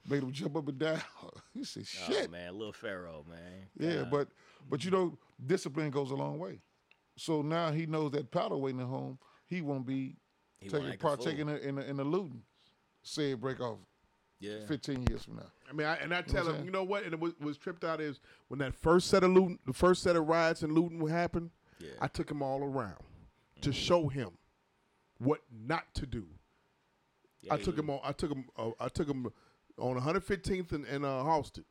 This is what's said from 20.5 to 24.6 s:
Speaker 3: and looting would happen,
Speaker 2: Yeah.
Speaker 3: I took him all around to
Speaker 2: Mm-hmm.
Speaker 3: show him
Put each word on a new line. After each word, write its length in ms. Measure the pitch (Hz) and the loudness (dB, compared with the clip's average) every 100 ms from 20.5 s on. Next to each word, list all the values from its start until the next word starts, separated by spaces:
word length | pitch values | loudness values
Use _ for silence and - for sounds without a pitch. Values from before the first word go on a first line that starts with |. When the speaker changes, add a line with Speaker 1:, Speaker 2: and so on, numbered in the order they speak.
| 165 | 4
Speaker 3:
and 100 | 160 | 4
looting 260 | 160 170 165 | 4 4 2
would 140 | 156 | 0
happen, 400 | 165 175 175 170 _ _ - | 2 2 0 -4 _ _ -16
Speaker 2:
Yeah. 120 | 156 127 | -14 -4
Speaker 3:
I 80 | 135 | -4
took 200 | - 165 | -2 -4
him 140 | 147 | -2
all 220 | 139 135 | -2 -2
around 320 | 139 135 107 85 - - - _ _ - | -2 -2 -4 -8 -18 -20 -20 _ _ -4
to 80 | 143 | -2
Speaker 2:
Mm-hmm. 20 | 127 | 0
Speaker 3:
show 300 | - 175 151 | 4 4 4
him 220 | 139 107 - _ _ | -2 -6 -8 _ _